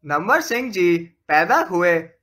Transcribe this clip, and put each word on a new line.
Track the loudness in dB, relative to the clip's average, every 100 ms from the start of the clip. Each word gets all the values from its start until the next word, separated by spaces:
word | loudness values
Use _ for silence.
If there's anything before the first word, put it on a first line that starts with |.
नमवर | -2 -4 0 0
सिंह | 0 -6 -4
जी | 0 2 0 -4 _ _
पैदा | 0 2 0 0
हुए | 0 0 0 -2 _